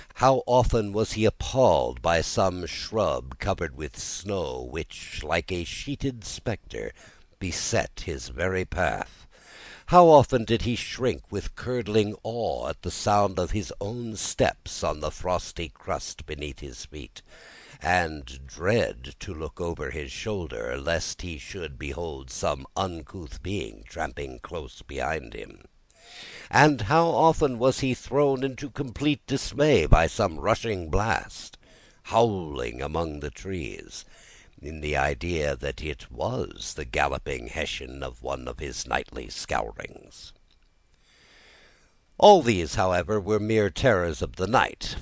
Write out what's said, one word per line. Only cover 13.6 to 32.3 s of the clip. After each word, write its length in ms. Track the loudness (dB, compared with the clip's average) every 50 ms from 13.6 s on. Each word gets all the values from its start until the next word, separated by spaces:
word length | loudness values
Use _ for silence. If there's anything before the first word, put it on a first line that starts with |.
| -2 -4 -6 -6
own 360 | -6 -6 -6 -6 -6 -6 -6
steps 680 | -6 -6 -4 0 2 2 2 0 -2 -8 -10 -6 -4 -2
on 180 | -2 -2 -2
the 100 | -4 -6
frosty 580 | -6 -4 -2 -2 0 -2 -2 -6 -8 -8 -8 -8
crust 560 | -10 -10 -6 -4 -4 -4 -6 -8 -12 -12 -10
beneath 360 | -10 -8 -6 -6 -8 -8 -10
his 240 | -12 -12 -12 -14 -14
feet, 360 | -14 -12 -12 -12 -14 -16 -20 -20 _ -20 -20 -20 -20 -20 -20 -20 -20 -14 -6
and 680 | 0 2 2 4 2 0 -2 -8 -10 -12 -14 -14 -14
dread 640 | -14 -10 -4 0 2 2 2 2 0 -4 -8 -12 -14 -14 -12
to 140 | -10 -10 -8
look 260 | -8 -8 -8 -6 -6
over 320 | -6 -4 -4 -4 -6 -6
his 180 | -6 -6 -8 -8
shoulder, 680 | -10 -8 -6 -6 -4 -4 -6 -6 -6 -6 -6 -6 -6
lest 440 | -4 -2 -2 -2 -2 -2 -4 -8 -8
he 160 | -8 -8 -8
should 400 | -10 -10 -12 -10 -8 -8 -8 -8
behold 520 | -8 -8 -6 -6 -6 -6 -6 -6 -8 -10 -10
some 340 | -6 -4 -2 -2 -2 -4 -6 -6 -4
uncouth 680 | -2 -2 -2 -4 -8 -10 -10 -12 -10 -10 -10 -10 -8 -6
being 400 | -4 -4 -4 -4 -6 -10 -14 -18
tramping 540 | -10 -6 -6 -6 -6 -6 -8 -10 -10 -10 -12
close 420 | -12 -10 -8 -8 -8 -10 -14 -16
behind 520 | -16 -10 -8 -4 -4 -4 -4 -4 -6 -10 -12
him! 300 | -14 -14 -14 -16 -20 -20 -20 _ _ _ _ _ _ -20 -20 -20 -18 -18 -18 -18 -18 -6 0
And 340 | 4 6 6 6 6 2 0
how 240 | 2 2 4 4
often 520 | 4 4 6 6 6 6 4 2 0 2 2
was 220 | 2 2 2 2
he 120 | 0 -2 -2
thrown 480 | -2 -4 -2 0 2 4 4 2 0
into 280 | -2 -4 -4 -6 -10 -8
complete 580 | -6 -6 -6 -6 -4 -2 0 0 0 0 _
dismay 580 | -2 -2 -2 -2 -2 0 2 4 6 6 6 8
by 220 | 8 8 8 8
some 320 | 6 2 0 0 0 -2 -2
rushing 500 | 0 0 0 0 0 -2 -4 -4 -2 0
blast, 680 | 0 2 2 2 0 -2 -4 -8 -14 -14 -14 -16 -18 -20 _ -20 -20 -20 -20 -20 _ _ -6
howling 800 | 0 4 4 4 4